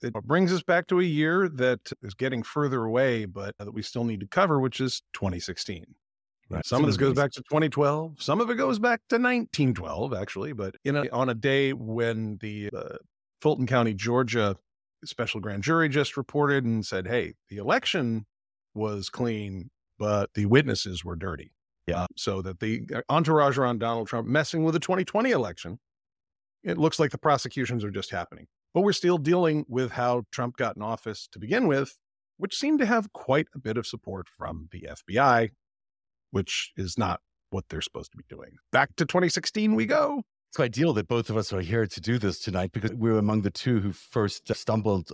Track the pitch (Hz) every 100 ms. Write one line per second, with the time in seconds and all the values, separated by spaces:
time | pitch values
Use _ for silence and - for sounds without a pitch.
0 | 123 110 113 165 180 180 - 175 160 180
1 | 180 151 156 175 185 139 127 120 - -
2 | 104 95 131 127 110 151 143 127 113 120
3 | 135 113 104 95 101 - 104 110 - 120
4 | 117 104 101 214 196 143 131 - 131 -
5 | - - 98 87 - 87 - 90 - -
6 | _ _ _ _ _ 82 - 123 147 98
7 | 139 135 143 - - 151 156 143 143 151
8 | 160 147 - 175 233 240 269 214 247 233
9 | - 233 247 247 226 - 135 110 78 76
10 | 131 104 98 95 135 117 95 - 139 143
11 | 135 120 127 113 135 135 135 135 110 113
12 | 117 110 110 107 107 104 104 - - -
13 | - _ _ _ 151 131 120 127 113 98
14 | 110 120 123 117 104 95 _ _ _ _
15 | - - 113 110 104 101 113 165 156 139
16 | 135 - 127 147 143 139 120 113 101 95
17 | 92 120 82 - _ 101 107 240 - 165
18 | 120 113 104 _ _ _ _ 107 107 104
19 | 95 - 120 107 101 95 104 _ _ _
20 | 104 104 101 - 101 127 139 104 98 87
21 | 87 82 92 76 76 _ _ _ - 85
22 | 87 - - 95 92 90 110 117 113 -
23 | - 147 156 156 143 135 123 117 117 117
24 | 104 117 113 147 147 165 160 160 - 190
25 | 180 208 254 185 104 90 85 107 _ _
26 | _ _ _ _ _ _ 180 170 156 -
27 | 151 - 156 139 127 - 120 123 104 98
28 | - 92 85 80 78 _ _ 170 202 -
29 | 175 175 147 180 165 151 - 123 123 117
30 | 123 123 113 - 120 - 117 95 107 113
31 | 113 104 - 98 107 214 214 135 147 -
32 | _ _ _ _ 196 - 277 302 220 233
33 | 208 - - 139 - 143 113 113 - 120
34 | - 95 - _ - 82 80 87 78 73
35 | - 104 139 120 110 - _ _ _ _
36 | _ _ _ 98 92 - - - 92 -
37 | 107 87 - _ _ 98 - 80 - -
38 | - - - - - - _ 131 139 -
39 | 156 180 180 - - 214 214 220 220 302
40 | 294 285 - _ _ - 123 113 165 208
41 | - 120 113 110 101 98 85 113 107 -
42 | 90 120 104 87 - 92 92 110 104 120
43 | 113 110 104 110 98 - 127 117 98 90
44 | - 117 104 - - 110 - 110 107 95
45 | 82